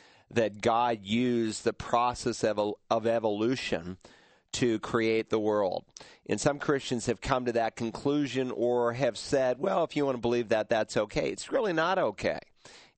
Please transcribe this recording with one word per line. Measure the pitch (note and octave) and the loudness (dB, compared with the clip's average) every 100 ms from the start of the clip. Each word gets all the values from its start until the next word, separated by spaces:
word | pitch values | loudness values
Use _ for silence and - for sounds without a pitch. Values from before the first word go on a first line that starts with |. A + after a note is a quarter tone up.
| - - _ | -20 -20 _
that | A2+ G#2+ G#2 | 0 0 0
God | A2 A2+ A#2+ A#2 | 2 2 2 -2
used | F#2+ A2+ B2 A#2+ A2 G#2 | -2 0 2 2 0 -2
the | A#2 | -4
process | G#2 - A#2+ A#2+ - B2 A2 | -4 0 2 2 0 -4 0
of, | A2+ G#2 G#2 - _ | 0 0 -2 -4 _
of | A#2 A2 | 0 2
evolution | A#2 A2 G#2 A2 C3 - E2 F2 F#2 - - _ _ _ | 0 0 0 0 0 -4 -6 -6 -12 -16 -20 _ _ _
to | - B2 A2 | 0 0 0
create | - A#2 A2 A2 G#2+ | 0 0 2 0 0
the | A2+ | 0
world. | G#2+ G#2 G2 E2+ - - - - - | 2 2 0 -2 -8 -20 -20 -20 -6
And | G#2+ | 0
some | D3 C#3+ | 0 0
Christians | - C#3 - B2 A#2 | 0 0 0 -4 -2
have | G#2+ | -4
come | - C3 B2 | 0 0 2
to | |
that | A#2 A2+ - | 0 0 -2
conclusion | A#2 - C#3+ D3 C#3 B2+ B2+ | -6 -2 -2 0 0 -2 -4
or | - A#2+ B2 A#2+ | 0 0 2 0
have | A#2 C3 G#2 | 2 -2 -2
said, | - C#3 C3 B2 | 0 2 2 2
"Well, | F3+ F#3+ | 0 0
if | D#3+ D3 | 0 0
you | C#3 | 0
want | B2 | 0
to | |
believe | A#2 A#2+ A2 | 0 0 2
that, | A2 G#2 | 0 2
that's | A2+ A2 - | 0 0 0
okay." | G#2+ D#3 D2 | 0 -2 -4
It's | F2+ - | -4 -4
really | - A3 | 0 0
not | D#3+ E3 F#3+ | 0 2 2
okay. | C#3 F#2+ F#2 D2+ - _ - - - | 0 0 -2 -2 -8 _ -20 -20 -20